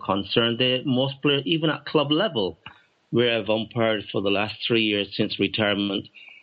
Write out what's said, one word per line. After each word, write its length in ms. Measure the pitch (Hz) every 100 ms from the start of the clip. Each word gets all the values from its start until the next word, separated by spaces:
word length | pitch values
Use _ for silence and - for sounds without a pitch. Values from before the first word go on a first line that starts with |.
concerned, 540 | - 98 98 - 117 117
they, 240 | 127 127
most 380 | 143 123 135 135
players, 220 | 147 139 139
even 240 | 165 156
at 160 | 143 -
club 260 | 156 139
level, 460 | 151 214 147 92 80 - - _ _ _
where 260 | 117 120 113
I've 100 | 101
umpired 580 | 110 110 120 113 110 104
for 100 | 113
the 80 | 101
last 240 | 98 107 104 -
three 140 | 117
years 340 | 110 104 98 -
since 240 | 104 -
retirement, 680 | 98 95 107 101 101 95 - - - -